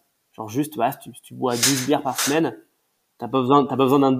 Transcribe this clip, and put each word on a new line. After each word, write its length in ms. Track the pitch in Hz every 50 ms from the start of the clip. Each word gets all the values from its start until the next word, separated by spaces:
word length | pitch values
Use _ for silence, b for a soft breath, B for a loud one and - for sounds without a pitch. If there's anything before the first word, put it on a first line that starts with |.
| _ _ _ _ _ _
Genre 160 | _ - 110 107
juste, 280 | 107 139 151 147 -
bah, 160 | 113 117 127
si 60 | - -
tu, 160 | - 120 117
si 80 | -
tu 120 | - - 127
bois 200 | 127 127 127 120
douze 320 | 120 117 131 139 131 127
bières 160 | 135 143 -
par 180 | - 135 123 -
semaine, 360 | - 131 143 165 165 131 - - - _ _ _ _ _ _ _ _ _ _ -
t'as 80 | 120
pas 140 | 113 127 135
besoin, 240 | 127 123 143 143 135
t'as 120 | 120 135
pas 80 | 120 135
besoin 140 | 127 139 143
d'un, 140 | 139 135 131